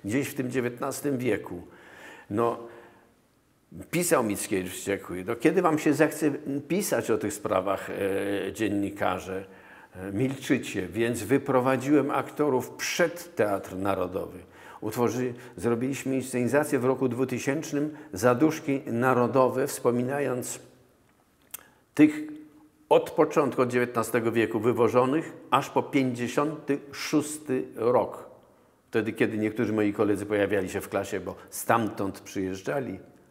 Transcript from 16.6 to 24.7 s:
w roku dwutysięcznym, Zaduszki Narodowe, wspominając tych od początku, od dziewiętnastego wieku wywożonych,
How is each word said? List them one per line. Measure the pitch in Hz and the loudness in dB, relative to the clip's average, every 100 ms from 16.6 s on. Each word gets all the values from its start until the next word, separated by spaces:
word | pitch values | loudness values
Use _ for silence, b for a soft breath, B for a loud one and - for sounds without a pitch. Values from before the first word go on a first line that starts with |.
| 151 143 | 2 2
w | |
roku | 127 127 131 | 2 2 0
dwutysięcznym, | 117 131 120 - 139 - 147 151 B B | 0 -2 0 -2 -2 -2 -2 -2 B B
Zaduszki | - 123 120 156 156 - 135 - | 2 4 6 4 2 -2 -4 -2
Narodowe, | 117 127 123 120 127 127 123 135 | 0 4 4 4 4 4 2 -2
wspominając | - 127 120 123 143 139 127 120 - - - _ _ _ _ _ _ _ B B B B | 0 0 0 0 -2 -2 -4 -6 -10 -14 -20 _ _ _ _ _ _ _ B B B B
tych | - 151 - - - - - - _ _ | 6 6 6 -8 -12 -16 -20 -20 _ _
od | 160 165 | 4 4
początku, | - 151 - 143 - | 2 2 4 2 2
od | 123 | 2
dziewiętnastego | 123 120 120 110 123 117 | 2 0 0 0 0 2
wieku | 113 107 113 | 2 2 2
wywożonych, | 110 | 2